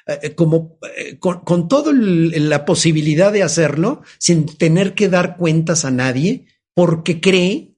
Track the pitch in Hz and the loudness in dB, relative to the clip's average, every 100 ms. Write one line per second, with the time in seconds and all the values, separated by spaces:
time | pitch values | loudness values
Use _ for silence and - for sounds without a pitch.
0 | - 147 151 156 160 165 160 - - - | -10 -8 -8 -2 2 2 -2 -12 -16 -14
1 | - - 185 175 - 175 170 277 302 269 | -14 -6 -6 -4 -2 -2 2 0 2 2
2 | 208 165 165 165 151 147 147 170 165 156 | 2 2 2 0 0 0 0 0 2 0
3 | 156 151 196 208 170 170 151 143 202 302 | 0 2 2 2 0 0 0 0 -2 -4
4 | - - - 170 147 - 165 170 190 - | -12 -4 0 2 0 -2 2 2 0 0
5 | 196 180 180 175 170 160 165 160 135 127 | 0 2 0 -2 0 0 0 -2 -2 -2
6 | 131 127 175 262 - _ _ - 170 160 | -2 0 -2 -2 -10 _ _ 0 0 0
7 | 170 165 196 190 180 247 - | -4 -2 2 2 2 -2 -8